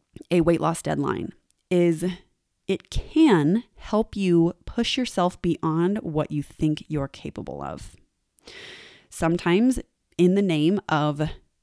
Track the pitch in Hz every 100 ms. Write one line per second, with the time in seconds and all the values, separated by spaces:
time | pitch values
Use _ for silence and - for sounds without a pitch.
0 | _ - - 175 160 170 151 170 - 147
1 | 143 - - - _ _ - 180 175 160
2 | 180 180 _ _ _ _ - 202 - -
3 | - 311 320 175 147 214 - - - 214
4 | 233 202 190 170 170 - - - 233 -
5 | 240 - 180 - 175 - 160 160 175 214
6 | 175 151 - 147 - - 156 151 - 156
7 | 135 - 147 - 101 69 69 76 - -
8 | _ _ _ _ - - - - - -
9 | _ - 165 175 175 180 254 240 - _
10 | _ - 180 196 196 156 156 202 - 156
11 | 151 147 151 - _ _